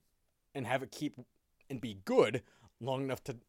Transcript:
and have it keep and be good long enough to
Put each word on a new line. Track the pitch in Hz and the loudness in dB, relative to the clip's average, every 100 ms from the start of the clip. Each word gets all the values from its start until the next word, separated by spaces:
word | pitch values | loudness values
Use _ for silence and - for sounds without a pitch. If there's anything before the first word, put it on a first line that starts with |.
| - _ _ _ _ | -20 _ _ _ _
and | 139 117 | -8 -2
have | 131 | -2
it | 131 | -2
keep | - 147 - 123 _ _ _ - | -6 -6 -6 -16 _ _ _ -12
and | 123 | -8
be | 117 98 | -8 -8
good | - 254 123 120 - - - - | 2 6 6 4 -6 -18 -20 -8
long | 120 131 | -4 -2
enough | 139 127 | -2 -4
to | - 120 | -8 -12